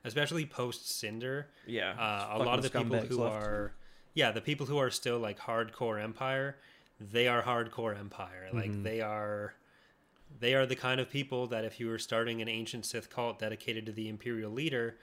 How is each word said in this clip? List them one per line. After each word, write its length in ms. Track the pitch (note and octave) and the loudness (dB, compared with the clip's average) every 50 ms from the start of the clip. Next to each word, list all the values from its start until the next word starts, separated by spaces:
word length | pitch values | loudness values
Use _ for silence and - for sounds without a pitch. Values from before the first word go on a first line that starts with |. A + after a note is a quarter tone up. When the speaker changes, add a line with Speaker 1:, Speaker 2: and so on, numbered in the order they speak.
| - | -10
Speaker 1:
especially 420 | A#2 A2 D3 D3 C#3 E3 E3 D3+ | -2 0 2 2 2 2 -2 -2
post 420 | C#3+ - - B2 B2 A2+ - - - | -2 -2 -2 -2 -2 -4 -6 -6 -6
Cinder, 600 | - - A2+ G#2 A2 A2+ B2 C3 C3+ C#3+ C#3+ - - - - | -4 -4 -4 -4 -4 -4 -4 -4 -4 -4 -6 -10 -16 -16 -10
Speaker 2:
Yeah, 240 | A2 A#2 G#2+ F#2 F#2+ | -6 -2 -2 -2 -2
Speaker 1:
uh, 360 | - A2+ A2+ G#2+ G#2 G2+ G2+ | 0 0 0 0 2 0 -2
a 60 | G#2+ G#2+ | 0 0
Speaker 2:
fucking 120 | A2+ - | 2 4
Speaker 1:
lot 120 | A#2+ B2 C3 | 4 4 2
of 40 | |
the 80 | C3 B2+ | 2 2
people 260 | - A#2+ A2+ A2+ A2+ | 2 0 2 2 2
Speaker 2:
scumbags 100 | A2+ A2 A#2+ | 0 0 0
Speaker 1:
who 100 | B2+ A#2+ A#2 | 0 2 2
Speaker 2:
left. 100 | A#2 A2 G#2+ G#2+ | 2 0 0 0
Speaker 1:
are, 300 | G#2 G#2 G#2 G#2 G#2 - - - - - - - - - | 0 0 0 -2 -4 -6 -10 -14 -18 -20 -20 -20 -4 2
yeah, 160 | D#3 C#3 A2+ | 4 4 4
the 100 | G#2+ A2+ | 2 0
people 260 | - D3 D3 D3 C#3+ | 0 -2 -2 -2 0
who 120 | B2+ D3 C#3+ | 0 2 2
are 100 | C3 B2 | 2 2
still, 280 | - - - B2+ A#2+ A#2+ | 0 0 0 0 0 2
like, 220 | A2+ G#2 G2 - | 0 -2 -4 -4
hardcore 600 | - - A2+ A2+ A2+ G#2+ - - B2+ A2+ G#2+ G#2+ | -4 0 0 0 0 -2 -2 -2 -2 0 0 0
Empire, 580 | G#2+ A2 G#2+ - C3 C3 C3+ C3+ C3+ C#3 C#3 - - - - - - _ _ - | -2 -4 -4 -2 -2 0 0 0 0 -2 -4 -8 -16 -20 -20 -20 -20 _ _ -16
they 260 | G#2+ G2+ G#2+ A#2+ B2 | -8 2 4 6 6
are 160 | B2 A#2+ A#2 | 8 6 6
hardcore 560 | A2 B2 A#2+ A#2+ A2+ A2+ - - A2+ A2 G#2 G2+ | 4 4 4 2 2 0 -2 -2 -2 -2 -2 -4
Empire. 500 | G#2 G2 - - F#2+ F2+ F2+ F#2 F#2 F#2+ | -6 -8 -8 -8 -10 -10 -10 -12 -8 -4
Like, 180 | A#2 A2+ G2+ G#2 | -2 -2 0 0
Speaker 2:
Mm-hmm. 120 | G2+ G2+ G2+ | -2 -2 -2
Speaker 1:
they 160 | A2 A2+ A2+ | -2 0 0
are, 540 | A2 G#2+ G#2+ G#2+ G#2 G#2 G#2 G#2 G#2 G2+ - - _ _ - - - - _ _ _ _ _ _ - - C#3+ A2 | 0 0 -2 -2 -2 -2 -2 -2 -4 -6 -8 -14 _ _ -20 -20 -20 -20 _ _ _ _ _ _ -20 -20 -6 2
they 160 | A#2+ B2 C3+ | 4 6 6
are 120 | C3+ C3 | 6 6
the 100 | B2+ C3 | 4 2
kind 240 | - - B2+ B2+ C3 | 0 2 2 2 2
of 100 | B2 - | 2 0
people 380 | - C#3 C#3 C3+ C3 B2 B2+ A#2 | 0 -2 0 0 0 0 0 0
that 160 | A#2+ A2 A2 | 0 0 0
if 160 | G#2+ - - | -2 -2 -2
you 80 | A#2 A2+ | -2 -2
were 100 | A2+ A2+ | -2 -2
starting 420 | - - A2+ A2+ A2+ A#2 A#2 A2+ | -2 2 2 2 2 2 0 0
an 80 | A2 A#2 | -2 -2
ancient 380 | A2+ A2+ A2+ A2 - A#2 G2+ | -2 -2 -4 -4 -6 -6 -6
Sith 240 | - - A2+ - - | -4 -4 -4 -6 -6
cult 300 | - B2+ A#2+ A#2 G#2 - | -4 -2 -2 -2 -2 -2
dedicated 440 | A2 G#2+ A2 G#2+ - - A2+ A2+ G#2+ | -4 -4 -4 -4 -4 -4 -2 -2 -4
to 60 | A2 | -6
the 160 | G#2 A2+ A2 A2 | -6 -4 -4 -6
Imperial 440 | G#2+ G#2 - B2 A#2 A2 A2 G#2 | -6 -6 -4 -4 -4 -4 -4 -4
leader 440 | A2 C3 D#3 D#3+ C3+ A#2+ A#2 A2+ - - | -4 -2 -2 0 0 0 0 -2 -4 -8